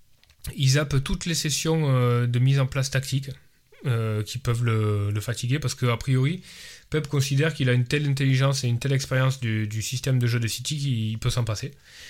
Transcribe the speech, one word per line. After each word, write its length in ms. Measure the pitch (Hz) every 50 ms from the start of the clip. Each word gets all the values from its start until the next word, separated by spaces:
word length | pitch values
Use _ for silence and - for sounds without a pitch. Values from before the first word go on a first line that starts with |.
| - _ - _ _ _ _ _ - - -
Il 140 | 185 135 131
zappe 320 | 135 147 147 139 147 135 135
toutes 220 | - 180 - -
les 80 | 175 160
sessions, 500 | - - 156 135 - - 160 160 160 151 139 131
euh, 320 | 127 123 120 120 120 120
de 120 | 120 120 120
mise 180 | 127 135 139 139
en 80 | 131
place 240 | 131 - 139 131 -
tactique, 400 | - 127 - - 131 139 135 135 - - _ _ _ _ _ _ - - -
euh, 380 | 135 117 113 110 110 107 107 101
qui 140 | - - 117
peuvent 260 | - 120 117 117 120
le, 480 | 117 110 110 107 107 104 101 101 101
le 80 | 104 107
fatiguer, 400 | - - 110 - 120 120 135 151
parce 160 | 135 120 -
que, 100 | - 127
a 100 | 120 117
priori, 460 | 117 - 139 131 131 131 147 180 185 - - - - - - - - - -
Pep 160 | - 151 147
considère 480 | - 147 139 135 - 139 135 151 160 156
qu'il 140 | - 131 127
a 40 |
une 120 | 123 123 123
telle 220 | - 147 147 147 143
intelligence 560 | 135 139 139 135 131 131 139 139 135 135 127
et 20 | 120
une 120 | 120 120
telle 120 | - 135
expérience 460 | 135 131 - - 131 127 131 131 131 -
du, 300 | 120 113 110 110 110 107
du 120 | 107 110
système 380 | 101 - 127 123 - 135 131 127
de 80 | 120
jeu 140 | 117 120 117
de 80 | 117 104
City 280 | - - 127 - 156
qu'il 420 | 143 143 139 120 110 110 107 113 110
peut 120 | - 123
s'en 140 | - 127 113
passer. 280 | 113 107 - 131 - - - _ - - - -